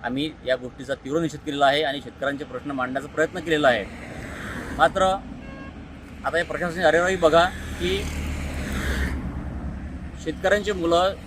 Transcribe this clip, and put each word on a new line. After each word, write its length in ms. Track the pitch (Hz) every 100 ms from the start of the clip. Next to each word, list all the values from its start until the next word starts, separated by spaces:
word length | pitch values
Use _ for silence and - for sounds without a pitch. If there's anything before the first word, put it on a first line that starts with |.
आम्ही 260 | 120 131 156 147 123
या 80 | 127
गोष्टीचा 380 | 123 - 131 135
तीव्र 240 | 131 151
निषेध 200 | 160 147 -
केलेला 200 | 143 143
आहे 180 | 143
आणि 180 | 151 139
शेतकऱ्यांचे 420 | 123 - 135 139 143
प्रश्न 260 | 127 143
मांडण्याचा 360 | 139 123 131 143
प्रयत्न 320 | - 160 180
केलेला 280 | 160 156 147
आहे. 180 | 117 92 80 - - - - - - - -
मात्र 260 | 220 196 190 190 - - - - - - - - - - 135
आता 120 | 156
या 80 | 170
प्रशासनाची 420 | 151 175 165 170
अरेरावी 280 | 156 180 190
बघा 300 | 165 160 180 190 - -
की 180 | 180 196 202 - - - - - - 69 67 67 - - - - - - - - - - - -
शेतकऱ्यांचे 500 | 160 131 185 202 196
मुलं 400 | 190 170 170 185 190